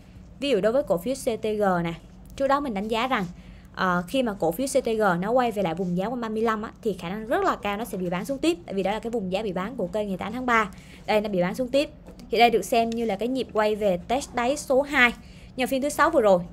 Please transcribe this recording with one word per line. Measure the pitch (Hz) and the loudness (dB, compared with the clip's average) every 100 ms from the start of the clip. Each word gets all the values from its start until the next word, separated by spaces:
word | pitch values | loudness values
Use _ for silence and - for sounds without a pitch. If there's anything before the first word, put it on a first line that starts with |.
| - - - - | -20 -20 -20 -6
ví | 277 | 0
dụ | 214 | 2
đối | 202 | 2
với | 254 | 2
cổ | 294 175 | 0 0
phiếu | 240 | -2
C | 262 - 220 | -4 -4 -4
T | 220 214 | -2 0
G | 202 175 | 2 2
nè, | 170 170 - - - - | -2 -6 -14 -20 -12 -2
trước | 269 | 0
đó | 277 | 2
mình | 285 | 0
đánh | 196 214 | -4 -2
giá | 220 247 | -2 0
rằng, | 247 180 - - - - | -2 -4 -8 -18 -20 -12
ờ, | - 190 175 180 | -2 0 0 0
khi | 269 | -2
mà | 240 196 | -2 0
cổ | 165 | -2
phiếu | 170 269 | 0 0
C | 269 | 0
T | 240 | 0
G | 220 208 170 | 2 2 2
nó | 196 | 2
quay | 254 240 | 2 2
về | 208 | 0
lại | 180 | -2
vùng | 165 185 175 | 0 -2 -2
giá | 196 | -2
quanh | 247 | -4
ba | 226 | -4
mươi | 220 | 0
lăm | 226 214 | 0 0
á, | 220 - | -4 -6
thì | 226 | -4
khả | 190 170 | -4 -6
năng | 185 220 | -6 -2
rất | 339 | 0
là | 370 226 | 2 0
cao | 208 202 | -2 -4
nó | |
sẽ | 240 190 | -6 -4
bị | 180 | -4
bán | 180 | -4
xuống | - 269 | -4 -2
tiếp, | 311 349 - | 0 -2 -4
tại | |
vì | 196 | -2
đó | 190 | -2
là | 214 | -2
cái | 233 | -4
vùng | 233 185 | -4 -2
giá | 185 | -4
bị | 220 | -2
bán | 180 196 254 | -4 -4 -4
của | 180 | -4
kênh | 214 208 | -2 -4
ngày | 180 | -4
tám | 196 | -6
tháng | 233 254 | -4 2
ba. | 226 208 - - - - | 2 2 -4 -18 -8 0
Đây, | 214 | 2
nó | 214 | 2
bị | 190 | 0
bán | 180 | 0
xuống | 214 254 | 0 0
tiếp. | 269 302 - - - - | 2 0 -4 -20 -18 -2
Thì | 220 | 4
đây | 240 | 6
được | 214 | 4
xem | 190 233 226 | 2 0 2
như | 233 | 0
là | 233 190 | -2 -2
cái | 233 | -2
nhịp | 262 - | -2 -2
quay | 214 214 214 | 0 0 2
về | 208 175 - | 0 0 0
test | 247 - | -4 -2
đáy | 247 240 294 | -2 0 0
số | - 262 | 2 2
hai. | 285 285 240 - - - - - | 2 4 4 2 -12 -20 -12 -4
Nhưng | 254 | -2
phiên | 269 | 0
thứ | 247 | 0
sáu | 240 302 | 2 4
vừa | 311 | 6
rồi | 214 185 175 | 6 6 2